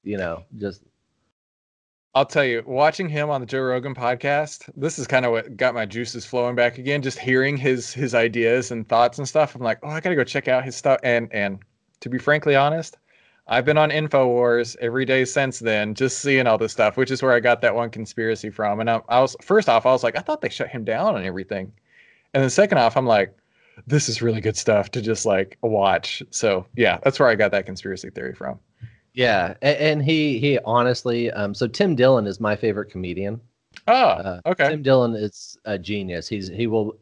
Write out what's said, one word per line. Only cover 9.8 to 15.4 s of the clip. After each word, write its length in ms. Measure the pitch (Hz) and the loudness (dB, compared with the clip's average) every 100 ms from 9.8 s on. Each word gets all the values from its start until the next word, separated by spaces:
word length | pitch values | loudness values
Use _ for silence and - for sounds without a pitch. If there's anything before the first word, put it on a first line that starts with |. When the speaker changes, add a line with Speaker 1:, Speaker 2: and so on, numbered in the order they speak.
Speaker 2:
"Oh, 60 | 147 | -6
I 100 | 156 | -6
gotta 160 | 180 160 | 0 0
go 80 | |
check 240 | 120 147 131 | 0 -2 0
out 160 | 127 131 | 0 0
his 100 | - | -4
stuff." 240 | 143 131 | 2 2
And, 280 | 127 117 113 | 2 0 0
and 280 | 110 101 98 _ _ _ _ | -4 -4 -6 _ _ _ _
to 100 | 120 | -8
be 80 | 123 | -4
frankly 380 | 147 151 151 139 | 0 2 4 4
honest, 420 | 143 160 156 _ _ _ _ _ - | 4 0 -8 _ _ _ _ _ -2
I've 160 | 120 127 | 0 2
been 120 | 151 | 4
on 140 | 151 | 4
InfoWars 840 | 151 156 139 127 120 123 120 117 - | 2 0 2 2 2 2 2 -2 -4
every 240 | 120 127 131 | -4 -2 0
day 180 | 131 127 | 2 2
since 340 | 143 | 0